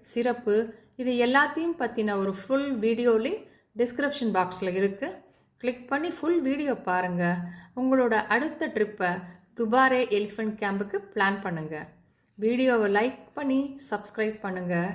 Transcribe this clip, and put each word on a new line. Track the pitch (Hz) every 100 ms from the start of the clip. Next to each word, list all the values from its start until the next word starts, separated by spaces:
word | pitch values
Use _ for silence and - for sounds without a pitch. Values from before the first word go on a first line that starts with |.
| -
சிறப்பு, | - 240 233 - 208 233 - _ _
இது | 254 247 240
எல்லாத்தையும் | 262 294 302 339 330
பத்தின | 240 233 214 202
ஒரு | 196 190
ஃபுல் | - 269 285 254 220
வீடியோ | 226 240 226 233
லிங்க் | 415 - _ _ 214
டிஸ்கிரிப்ஷன் | 240 240 277 285 226 190
பாக்ஸ்ல | 180 - 185 180
இருக்கு. | 196 196 302 381 - _ _ _
கிளிக் | 240 247 -
பண்ணி | 294 339 -
ஃபுல் | 302 349 262
வீடியோ | 277 294 240 -
பாருங்க. | 180 180 175 175 175 - - - -
உங்களோட | 262 262 247 220 214 220
அடுத்த | 302 - 320 -
ட்ரிப்பை | 208 - 180 180 - - _ -
துபாரே | 226 247 262 254 247 208
எலிஃபண்ட் | 208 - 220 214
கேம்புக்கு | 202 196 202 403 -
பிளான் | - 196 202
பண்ணுங்க. | 202 170 156 156 165 - _ _ _ -
வீடியோவை | 214 240 262 240 208 202
லைக் | 233 - - -
பண்ணி | 285 262 277 - -
சப்ஸ்கிரைப் | 208 214 - 214 214 196
பண்ணுங்க. | 185 175 175 180